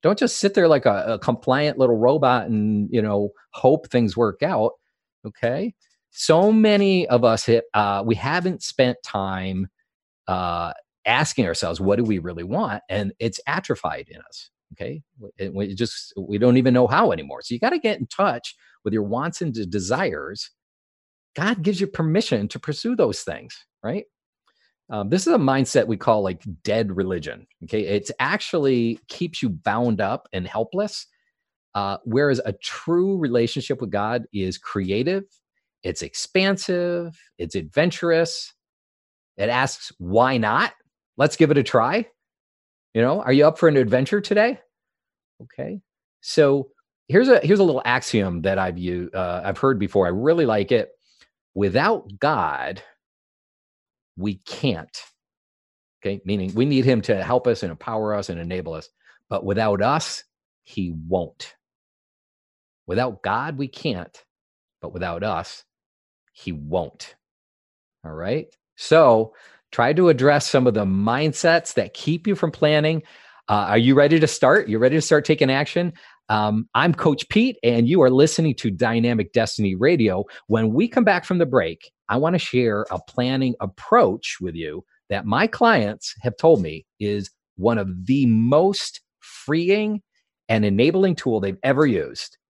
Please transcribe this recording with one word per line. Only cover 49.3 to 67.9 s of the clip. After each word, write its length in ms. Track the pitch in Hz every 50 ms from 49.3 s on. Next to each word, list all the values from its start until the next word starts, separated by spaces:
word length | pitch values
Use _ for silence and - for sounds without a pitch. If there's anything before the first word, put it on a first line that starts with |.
| 87 90 85
I've 120 | 98 95
heard 220 | - - 135 131 101
before. 260 | 101 92 - 104 95
I 40 | 87
really 360 | 90 98 120 147 165 170 156
like 280 | 120 110 104 101 - 127
it. 160 | 113 - - - _ _ _ _ _ _ _ _ _ _ _ _
"Without 680 | 92 101 98 90 131 151 202 226 175 - 104 98 98
God, 640 | - 147 156 117 87 78 69 67 64 71 92 - - - _ _ _ _ _ _ _ _ _ _ _ _ _ _ _ _ _ _ _ _ _ _ _ _ _
we 180 | 85 92 107 98 95
can't." 580 | _ - - - - 139 101 82 76 _ - - - _ _ _ _ _ _ _ _ _ _ _ _ _ _ _ _ _ _ _ _
Okay. 180 | 101 101 98 _
Meaning 280 | 92 104 101 92 95 90
we 120 | 110 127
need 180 | 143 143 131 123
him 180 | 135 127 113 98
to 200 | - 110 95 92
help 240 | 87 123 123 -
us 160 | 123 113 - -
and 80 | 90
empower 420 | 80 78 - - 113 110 107 107 107
us 140 | 101 95
and 140 | - 90 85
enable 320 | 85 85 92 90 85 82 80
us. 160 | 80 - - _ _ _ _ _ _ _ _
But 160 | 110 95 -
without 360 | 95 101 104 110 110 101 95
us, 440 | 101 120 139 160 - - - - - _ _ _ _ _ _ _ _
he 300 | _ - - 95 87 82 80 78
won't. 480 | 82 92 92 85 73 _ _ - - _ _ _ _ _ _ _ _ _ _ _ _ _ _ _ _ _ _ _ _ _ _ _ _ _ _ _
Without 380 | - 90 104 127 127 107 - -
God, 340 | 92 101 117 135 160 151
we 120 | 131 143 131
can't. 560 | - - - 160 110 90 87 - _ - _ _ _ _ _ _ _ _ _ _ _ _
But 100 | - 78
without 320 | 87 90 92 90 85 85 98
us, 400 | 107 95 82 87 - - - _ _ _ _ _ _ _ _ _ _ _ _ _ _ _
he 180 | _ - 98
won't. 640 | 85 76 73 73 82 90 82 69 _ _ - - - _ _ _ _ _ _ _ _ _ _ _ _ _ _ _